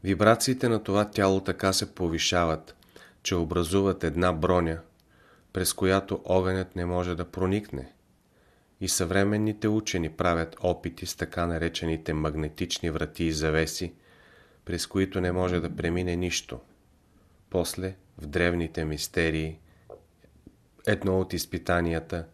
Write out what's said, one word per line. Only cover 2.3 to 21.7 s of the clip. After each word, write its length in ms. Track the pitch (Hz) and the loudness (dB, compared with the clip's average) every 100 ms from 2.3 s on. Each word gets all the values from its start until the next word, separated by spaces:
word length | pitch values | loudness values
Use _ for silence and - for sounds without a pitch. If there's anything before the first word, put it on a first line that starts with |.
| 90 85 80 - - - - - _ | 2 2 0 -6 -20 -20 -20 -20 _
че 120 | - | -2
образуват 680 | 90 80 82 82 98 98 95 | 0 2 0 2 4 2 2
една 280 | 82 78 90 | 0 2 2
броня, 480 | 80 90 90 82 82 - _ _ _ - - _ | 2 4 4 2 -4 -10 _ _ _ -20 -20 _
през 200 | - 92 | -4 -2
която 480 | - 95 98 98 98 | 2 2 2 0 -6
огънят 520 | - 92 92 92 92 92 | 2 2 2 -2 -4 -4
не 100 | 87 | -2
може 280 | 90 90 | -2 -2
да 160 | 85 87 | -4 -6
проникне. 640 | - 92 101 104 69 - _ _ _ _ _ _ _ _ _ | -2 0 0 -2 -10 -12 _ _ _ _ _ _ _ _ _
И 80 | 92 | -4
съвременните 800 | - 85 95 98 107 107 107 107 | 0 2 2 4 2 0 0 0
учени 420 | 107 107 92 80 | 0 0 -2 -2
правят 460 | - 90 85 82 - | 0 0 0 -2 -2
опити 460 | 90 87 87 - 90 | -2 -2 -4 -8 -12
с 100 | - | -6
така 300 | 82 - 85 | -6 -2 -2
наречените 680 | 82 82 - 82 80 80 | 0 -2 -2 -2 -2 -2
магнетични 760 | 78 78 76 76 - 76 - 85 | -2 -2 -2 -6 -6 -6 -4 -4
врати 340 | 78 76 - | -4 -6 -2
и 80 | 82 | -2
завеси, 640 | 78 78 78 78 - 87 - _ - - - _ _ | 0 0 2 0 -4 -8 -10 _ -20 -20 -20 _ _
през 220 | - 87 - | -8 -6 -2
които 340 | 98 95 98 | 0 0 0
не 120 | 90 | 0
може 280 | 90 90 90 | 0 2 0
да 160 | 85 73 | -2 -4
премине 400 | 82 87 90 87 | -2 0 0 -2
нищо. 440 | 87 - - 64 - _ _ _ _ _ _ _ _ | -2 -4 -6 -14 -16 _ _ _ _ _ _ _ _
После, 460 | 92 82 - 92 95 _ - | -2 -2 -4 -8 -10 _ -16
в 80 | 76 | -6
древните 580 | 85 87 87 82 - | 0 2 0 -2 -4
мистерии, 760 | 78 78 - - 82 78 80 80 - _ _ - _ _ - _ - _ _ _ - | -4 -4 -4 0 0 0 -4 -8 -20 _ _ -20 _ _ -20 _ -20 _ _ _ -2
едно 340 | 101 98 95 | 0 2 0
от 120 | 92 | 0
изпитанията 960 | 87 - 87 - | -4 -4 -6 0